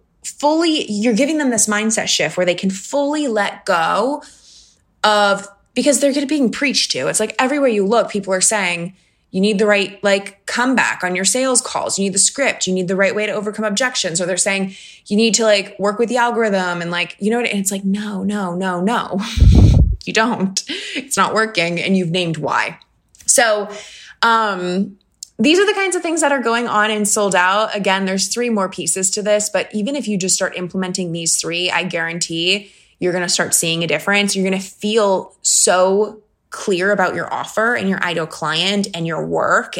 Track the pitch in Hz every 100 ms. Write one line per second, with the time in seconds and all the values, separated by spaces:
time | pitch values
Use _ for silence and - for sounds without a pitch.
0 | _ _ - - 285 320 339 311 - 208
1 | 226 202 269 311 277 226 - 208 220 214
2 | - - 151 165 180 175 190 190 - 277
3 | 285 302 294 214 202 - - 175 165 180
4 | 240 285 - - - - - _ _ _
5 | 214 208 202 196 196 - _ - 262 269
6 | 285 269 277 302 247 - - 202 - -
7 | 147 160 214 - 254 294 277 214 190 226
8 | 220 208 196 190 185 220 185 175 170 -
9 | _ _ _ 185 202 202 214 202 190 -
10 | 202 196 196 - - - 254 240 120 113
11 | 180 180 190 247 262 254 - - - -
12 | 196 190 - - 262 - - 185 180 190
13 | 196 214 214 196 208 208 214 202 254 254
14 | 180 165 180 180 202 196 190 190 - -
15 | - 208 226 214 226 202 180 - 196 208
16 | 233 240 240 220 226 190 180 175 170 175
17 | 175 - 202 233 233 208 190 196 196 202
18 | 208 196 196 208 190 175 190 180 185 233
19 | - 190 226 - - - 294 - - -
20 | - 208 226 - 196 190 - 359 - 311
21 | - - 190 202 220 220 170 170 165 190
22 | 175 180 170 156 143 127 107 170 _ _
23 | _ _ - - 233 214 196 - - -
24 | - - 226 226 214 190 180 180 202 -
25 | _ _ - - 226 349 403 392 381 359
26 | 349 320 294 277 233 233 240 208 214 214
27 | 208 - 202 190 180 202 214 208 196 190
28 | 196 190 190 - 240 220 190 190 165 -
29 | 185 - 202 208 208 185 - 214 208 285
30 | 214 208 185 - 185 - 180 190 185 185
31 | 175 170 165 - 160 170 180 160 175 170
32 | 165 170 - 165 175 196 202 - _ -
33 | 180 180 175 - 175 - 170 165 165 156
34 | 175 202 202 196 190 190 190 - 208 220
35 | 208 185 - _ - - - 180 185 196
36 | 214 226 _ _ _ - - 180 190 202
37 | 185 175 - 117 - - 220 240 196 190
38 | 180 170 160 - 156 160 180 202 196 170
39 | 165 156 160 165 - 185 240 -